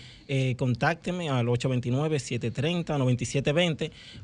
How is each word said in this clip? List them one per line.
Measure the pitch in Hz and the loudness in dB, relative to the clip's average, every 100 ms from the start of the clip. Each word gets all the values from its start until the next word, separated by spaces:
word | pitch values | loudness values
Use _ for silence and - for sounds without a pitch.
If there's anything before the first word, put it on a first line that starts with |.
| - - - | -20 -20 -4
eh, | 135 131 123 | 0 0 0
contácteme | 131 123 143 165 - 180 165 | 0 2 2 2 -2 -4 0
al | 131 117 | 0 2
ocho | 120 135 | 2 2
veintinueve, | 123 120 127 156 151 | 0 0 0 2 0
siete | - 123 120 | -2 -4 -4
treinta, | 117 151 175 165 147 | -2 0 0 0 2
noventa | 127 123 | 2 2
y | 127 | 0
siete | 143 135 | 0 2
veinte, | 147 175 139 156 - - - | 4 2 2 -4 -8 -18 -18